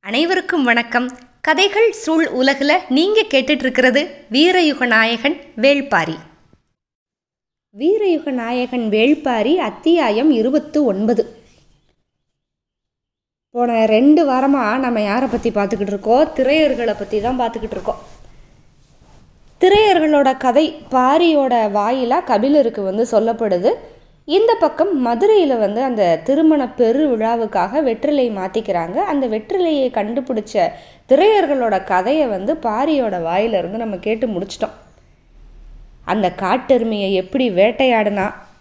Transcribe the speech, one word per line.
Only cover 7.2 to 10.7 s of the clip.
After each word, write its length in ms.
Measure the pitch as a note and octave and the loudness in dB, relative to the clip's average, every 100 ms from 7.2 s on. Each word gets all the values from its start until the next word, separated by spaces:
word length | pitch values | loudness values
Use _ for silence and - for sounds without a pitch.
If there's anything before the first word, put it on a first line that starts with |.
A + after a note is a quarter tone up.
| _ _ _ _ _ G3+ | _ _ _ _ _ -4
வீரயுக 520 | D4 G#4+ G4+ D#4+ - | -2 0 0 -2 -2
நாயகன் 580 | B3+ A#3 B3 B3 B3 A3 | -6 -4 -4 -4 -4 -2
வேள்பாரி 680 | G#3+ A#3+ D4+ C#4 A#3 A3 | 2 2 2 0 -2 0
அத்தியாயம் 760 | F4 A#3+ - D#4+ E4+ C4 G#3 D4+ | 0 -2 -4 0 2 2 0 2
இருபத்து 540 | B3 A3 D4 D4+ | 2 2 0 -2